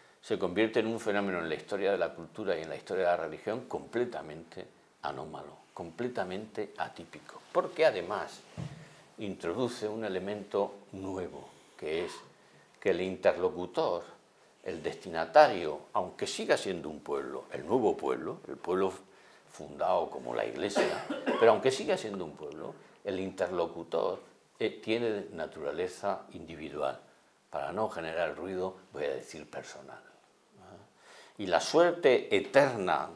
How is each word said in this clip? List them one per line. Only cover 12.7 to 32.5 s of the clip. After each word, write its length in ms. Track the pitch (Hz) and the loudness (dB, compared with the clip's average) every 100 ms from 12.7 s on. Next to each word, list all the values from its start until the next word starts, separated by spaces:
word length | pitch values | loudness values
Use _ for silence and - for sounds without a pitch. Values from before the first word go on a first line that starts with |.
| _ | _
que 100 | 101 | 2
el 120 | 87 | 2
interlocutor, 1000 | 92 - 95 82 90 87 90 - 156 87 - - _ _ - _ | 2 4 4 4 2 0 -2 0 2 0 -4 -16 _ _ -20 _
el 180 | - 85 | -8 -6
destinatario, 1000 | 78 - 95 82 82 147 147 101 80 73 - | -6 -6 -6 -2 6 10 10 8 -2 -4 -4
aunque 340 | 107 90 - 104 | -4 -4 -4 -6
siga 300 | - 214 143 | -4 2 2
siendo 320 | 101 87 78 | 2 -4 -6
un 100 | 76 | -8
pueblo, 460 | - 71 67 71 - | -4 -4 -4 -8 -8
el 120 | - | -10
nuevo 320 | 73 123 107 - | 0 4 4 2
pueblo, 440 | 69 64 80 - - | 0 -2 -2 -8 -10
el 80 | 67 | -10
pueblo 360 | - 92 95 - - - - - - | -2 2 2 -2 -14 -20 -20 -20 -20
fundado 580 | - 76 73 85 90 78 | -14 -14 -2 2 2 2
como 240 | 69 60 | -4 -4
la 100 | 60 | -2
Iglesia, 640 | 55 58 98 - - - - 294 - 220 | -2 -2 0 2 2 0 -4 -4 -2 6
pero 140 | 226 | 8
aunque 180 | 214 131 | 8 4
siga 260 | 131 - 190 | 0 0 -2
siendo 280 | 110 101 | -2 -6
un 80 | 82 | -8
pueblo, 420 | 78 73 76 80 - - - | -10 -12 -10 -12 -12 -20 -10
el 160 | - 92 | -4 -2
interlocutor, 1000 | 95 95 90 90 85 85 82 82 - 95 - - _ _ | -4 -2 -2 0 -2 -2 -4 0 0 -2 -10 -20 _ _
eh, 220 | 110 - | -4 -2
tiene 440 | - 113 117 104 87 | -2 0 2 -2 -4
naturaleza 920 | 85 76 80 71 76 92 - 101 95 - | -6 -8 -4 -6 -2 -4 -2 -2 -2 -6
individual, 680 | 87 80 80 76 71 67 65 - _ _ _ _ | -14 -12 -10 -8 -2 -2 -4 -12 _ _ _ _
para 220 | 76 69 | -6 -4
no 180 | 90 107 | -2 -4
generar 460 | 87 80 82 80 | -4 -6 -2 -2
ruido, 440 | 76 87 92 95 - - | -2 -4 -2 -4 -6 -14
voy 120 | - | -4
a 100 | 73 | -2
decir 340 | 65 - 80 65 | -2 -6 -14 -12
personal. 540 | - - 76 67 - - - _ _ _ - 95 - 113 _ - - - - | -12 -12 -14 -16 -18 -20 -20 _ _ _ -20 -20 -20 -20 _ -20 -20 -20 -8
Y 80 | 98 | 2
la 140 | 82 | 2
suerte 760 | - 151 175 175 147 120 - | 6 6 6 8 8 8 6
eterna 760 | 101 - | 2 6